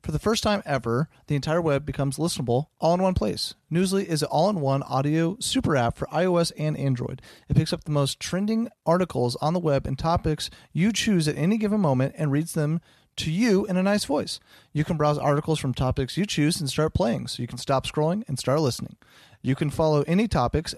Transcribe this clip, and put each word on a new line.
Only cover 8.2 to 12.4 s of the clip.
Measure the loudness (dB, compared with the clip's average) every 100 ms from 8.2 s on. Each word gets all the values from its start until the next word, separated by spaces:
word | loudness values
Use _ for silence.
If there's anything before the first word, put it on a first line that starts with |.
trending | -6 -4 -2 -2 -4 _ 0
articles | 2 2 0 -2 0
on | -2
the | 0
web | 0 0
and | -2 -4
topics | 0 0 0 -2 -6 -12 -8
you | 0 0
choose | 2 2 2 2
at | 0
any | 0 2
given | 2 2
moment | 2 2 0 0
and | 0
reads | 0